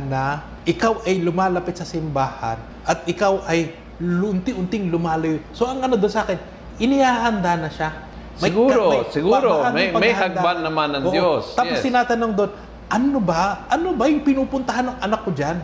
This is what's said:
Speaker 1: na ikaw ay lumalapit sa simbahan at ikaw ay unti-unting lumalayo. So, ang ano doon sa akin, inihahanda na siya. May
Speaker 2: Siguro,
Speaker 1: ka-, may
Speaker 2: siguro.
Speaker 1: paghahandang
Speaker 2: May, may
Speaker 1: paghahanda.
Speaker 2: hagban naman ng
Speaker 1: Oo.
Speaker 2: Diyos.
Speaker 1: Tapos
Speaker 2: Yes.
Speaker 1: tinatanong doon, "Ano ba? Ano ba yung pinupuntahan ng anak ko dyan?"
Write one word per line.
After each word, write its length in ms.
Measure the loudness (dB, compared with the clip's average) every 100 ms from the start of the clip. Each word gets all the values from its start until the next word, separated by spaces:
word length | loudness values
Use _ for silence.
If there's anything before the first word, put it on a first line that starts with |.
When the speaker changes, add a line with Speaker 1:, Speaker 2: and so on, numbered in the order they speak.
| -2
Speaker 1:
na 160 | -2 -2 -4 -8 -6
ikaw 400 | -2 0 0 0
ay 160 | 0 0
lumalapit 560 | 0 2 0 0 -2 -8
sa 80 |
simbahan 720 | -8 -6 -4 -2 -2 -2 -6 -6 -10 -8
at 220 | -2 -2 -2
ikaw 340 | 0 2 2 2
ay 260 | 0 0 -6 -18 -6
unti-unting 920 | -2 0 0 0 -2 -4 -4 -2 0
lumalayo. 500 | 0 0 0 0 -2 -6
So, 120 | -4 -2
ang 140 | 0
ano 160 | 0 2
doon 140 | 2
sa 140 | 0
akin, 120 | -2 -4 -6 -16 -16 -2
inihahanda 760 | 2 4 4 4 2 2 2 0
na 120 | -2
siya. 200 | -4 -6 -6 -14 -16 -16 -2
May 100 | 0
Speaker 2:
Siguro, 320 | 4 4 6
Speaker 1:
ka-, 80 | 4
may 120 | 4 2
Speaker 2:
siguro. 360 | 0 4 4 4
Speaker 1:
paghahandang 260 | 4 2 2
Speaker 2:
May, 100 | 0
may 80 | 2 2
Speaker 1:
paghahanda. 100 | 2 0
Speaker 2:
hagban 240 | 2 0 0
naman 280 | -2 0 0
ng 140 | 0
Speaker 1:
Oo. 80 | 0
Speaker 2:
Diyos. 320 | 2 2 2 0
Speaker 1:
Tapos 240 | -2 0 0
Speaker 2:
Yes. 60 |
Speaker 1:
tinatanong 480 | 0 2 2 0 0
doon, 180 | 0 0 -4 -16 -18 -4
"Ano 280 | 0 2 2
ba? 240 | 2 2 0 -2 -2
Ano 240 | 0 0
ba 140 | 2 2
yung 160 | 2
pinupuntahan 600 | 2 2 0 -2 -2 -2 -2
ng 100 | -4
anak 220 | -2 -2
ko 100 | -2
dyan?" 280 | -2 -2 -2